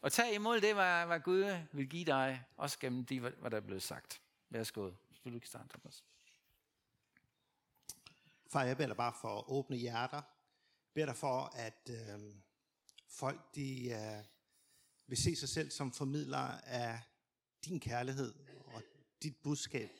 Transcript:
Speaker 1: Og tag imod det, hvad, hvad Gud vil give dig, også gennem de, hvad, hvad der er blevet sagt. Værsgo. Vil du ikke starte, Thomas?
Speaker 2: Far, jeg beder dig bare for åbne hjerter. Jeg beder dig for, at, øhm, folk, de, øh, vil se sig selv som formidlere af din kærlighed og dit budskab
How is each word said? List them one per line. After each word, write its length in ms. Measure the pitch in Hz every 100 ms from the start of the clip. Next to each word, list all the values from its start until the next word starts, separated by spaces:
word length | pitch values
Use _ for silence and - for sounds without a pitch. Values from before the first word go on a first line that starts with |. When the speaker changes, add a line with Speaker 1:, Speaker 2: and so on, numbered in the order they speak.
Speaker 1:
Og 100 | 143
tag 220 | - 233
imod 260 | 208 214 233
det, 140 | 208
hvad, 320 | 208 185 175 170
hvad 140 | 170
Gud 460 | 180 185 196 185 160
vil 160 | 143 135
give 160 | 165
dig, 400 | 165 135 131 131 127 -
også 220 | 143 -
gennem 260 | 131 123 123
de, 140 | 135
hvad, 100 | 123
hvad 200 | - 123
der 60 | 110
er 40 |
blevet 220 | 101 95
sagt. 400 | - - - - _ _ _
Værsgo. 320 | 117 110 - 98 95 _ -
Vil 80 | 123
du 20 |
ikke 120 | 120 -
starte, 200 | 113 113
Thomas? 360 | - - - _ _ _ _ _ _ _ _ _ _ _ _ _ _ _ _ _ _ - - - _ _ _ -
Speaker 2:
Far, 100 | 147
jeg 140 | 127 127
beder 100 | 143
dig 80 | 110
bare 160 | 120 -
for 300 | 113 104 113
åbne 260 | 135 135 123
hjerter. 400 | 120 117 127 147
Jeg 760 | 143 _ _ _ _ _ _
beder 120 | - 131
dig 100 | 139
for, 360 | 143 131 135
at, 360 | 127 113 - -
øhm, 520 | 117 110 104 104 101 _ _ _ _ _ - _
folk, 460 | - 135 143 -
de, 340 | - 135 131 123
øh, 340 | 113 107 104 104 _ _ _ _ _ _ _ -
vil 120 | 123
se 180 | 165 160
sig 120 | 131
selv 220 | - 147
som 220 | - 139
formidlere 760 | - 135 147 139 135 135 - -
af 320 | 123 120 113 117 _ _ _ _ _
din 160 | 151 170
kærlighed 540 | - 120 127 135 123 - - - -
og 80 | 117 110 - _ _
dit 140 | 156 139
budskab 540 | 143 147 - 139 107